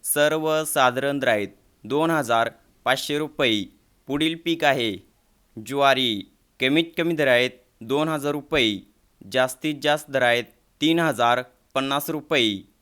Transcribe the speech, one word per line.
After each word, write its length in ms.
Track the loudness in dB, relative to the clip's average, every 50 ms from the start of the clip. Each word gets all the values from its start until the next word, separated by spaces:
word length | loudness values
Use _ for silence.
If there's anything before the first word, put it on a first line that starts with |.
| -6
सर्वसाधारण 1120 | -4 0 2 2 2 2 0 0 0 0 0 -2 -2 0 2 2 4 2 2 -2 -2 -2 0
दर 80 | 2
आहेत 200 | 2 2 2 0 -6 -8 _ _ _ _ _ -8
दोन 280 | -4 -2 0 0 2
हजार 380 | 0 -2 0 2 2 2 2 0 -4 _ _ _ _ _ _
पाचशे 320 | -2 -2 -2 -2 -4 -4
रुपये. 460 | -4 -4 -6 -4 -2 0 0 0 0 -4 -8 _ _ _ _ _ _ _
पुढील 280 | -6 -4 -2 -2 -2 -4 -4 -4
पीक 180 | -6 -4 0 2
आहे 280 | 0 2 2 0 -4 -4 -6 -12 _ _ _ _ _ _ _ _ _ _
ज्वारी. 640 | -16 -14 -8 -2 2 4 4 4 4 2 -2 -2 -4 -8 _ _ _ _ _ _ _
कमीत 240 | 0 2 2 2 0 0 -4
कमी 160 | -4 -2 -2 0
दर 140 | 0 2
आहेत 240 | 4 4 4 2 0 -4 -10 _ _ _ _
दोन 280 | -6 -2 -2 -2 0 -2
हजार 220 | -4 -4 -4 -4
रुपये, 460 | -4 -6 -6 -2 0 2 2 2 0 -4 -10 _ _ _ _ _ _ _
जास्तीत 540 | -18 -4 0 0 0 0 -2 _ -6 -6 -6 -2 0
जास्त 280 | 0 0 0 -2 -4
दर 100 | -2 0
आहेत 220 | 2 2 2 0 -2 -6 _ _ _ _ _ _
तीन 180 | 0 2 2 2
हजार 420 | 2 0 0 2 2 2 2 0 -2 -8 _ _ _ _ _
पन्नास 340 | -4 -4 -2 -4 -4 -4 -4
रुपये 520 | -6 -8 -4 _ 0 2 2 2 -2 -4 -10 _ _ _